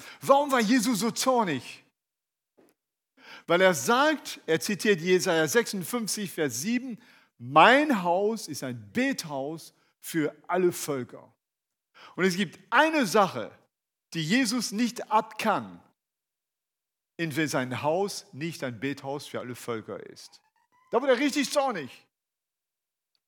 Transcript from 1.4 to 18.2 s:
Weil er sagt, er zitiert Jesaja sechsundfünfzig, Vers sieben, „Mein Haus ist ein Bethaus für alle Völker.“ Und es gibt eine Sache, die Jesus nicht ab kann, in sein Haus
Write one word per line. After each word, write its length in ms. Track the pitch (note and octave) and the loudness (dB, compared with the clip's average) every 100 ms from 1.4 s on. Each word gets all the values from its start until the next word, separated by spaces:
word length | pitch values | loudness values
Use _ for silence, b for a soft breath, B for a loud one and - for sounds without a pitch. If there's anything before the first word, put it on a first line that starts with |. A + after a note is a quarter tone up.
| G3+ C3+ - - _ _ _ _ _ _ _ _ _ _ _ _ _ _ B B B | 0 -2 -6 -20 _ _ _ _ _ _ _ _ _ _ _ _ _ _ B B B
Weil 140 | E3+ | 6
er 120 | F#3 | 6
sagt, 680 | D#3+ A#2+ B3 D4+ D#4 - - - | 4 2 4 4 2 -4 -10 -2
er 120 | D#3+ | 0
zitiert 420 | - G#3 A3 F#3+ | 0 -2 2 2
Jesaja 460 | E3+ F#3 F#3 E3 D#3 | 4 2 4 2 4
sechsundfünfzig, 840 | A#3 A3+ G3+ D#3+ B3 G#3+ - G3 | 2 0 -4 -6 -6 -4 -6 -6
Vers 280 | - D3 A2+ | -4 -4 -4
sieben, 380 | E3 A#3+ C4 A3 b b b b | -4 -4 -4 -14 b b b b
„Mein 640 | A#2+ D3 F3+ C4 D4+ A#3 | 0 6 8 8 4 0
Haus 460 | F3 F3 G#3 A3+ - | 0 0 0 -4 -8
ist 160 | C#3 | -10
ein 260 | C3+ A#2+ G2+ | -10 -10 -8
Bethaus 840 | D3 C4+ G#3+ D#3+ C#3 C#3 D#3+ - _ _ _ | -2 -2 -2 -6 -8 -8 -10 -16 _ _ _
für 340 | - E3 D3 - - | -6 -2 -2 -4 -4
alle 240 | F3+ F3+ | 2 2
Völker.“ 600 | - - C#3 B2 - - _ _ _ _ _ _ B B B | 0 -4 -6 -6 -14 -20 _ _ _ _ _ _ B B B
Und 80 | |
es 120 | F#3 F3 | 0 0
gibt 220 | F#3 - - | -4 -6 -2
eine 360 | - D#4 D#4 A3 | 2 4 2 2
Sache, 500 | G#3 F#3+ B2 G2+ - _ _ _ _ _ | 2 0 -2 -12 -14 _ _ _ _ _
die 100 | E3+ | -8
Jesus 500 | D#3 A#3 B3+ B3 - | 0 0 0 -2 -4
nicht 380 | G3+ A#3+ A#3+ - | -4 -4 -4 -2
ab 260 | G#3+ A3+ - | 0 0 -4
kann, 420 | A3 F3+ G#2 F2 _ _ _ _ _ _ _ _ _ _ _ _ _ - | -2 -2 -4 -16 _ _ _ _ _ _ _ _ _ _ _ _ _ -8
in 140 | E3 C#3 D3+ | -6 -2 -2
sein 360 | D#3 B2+ A#2+ | -2 -4 -4
Haus 440 | D3 E3 G3 - | -2 -2 -2 -6